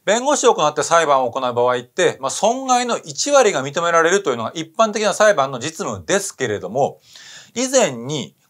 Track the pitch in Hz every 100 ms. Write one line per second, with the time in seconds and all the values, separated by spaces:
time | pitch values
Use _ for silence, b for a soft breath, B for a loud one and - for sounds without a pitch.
0 | - 226 269 285 254 170 151 147 - 165
1 | 156 135 127 135 127 120 123 123 123 -
2 | 165 - 131 - 208 254 262 247 240 180
3 | - 143 285 285 220 156 135 143 170 170
4 | 165 196 180 117 113 170 160 - 220 214
5 | 208 - 214 - 139 131 143 156 147 101
6 | 87 - - - 123 101 90 120 127 -
7 | B B B B B 226 262 269 190 120
8 | 123 147 80 _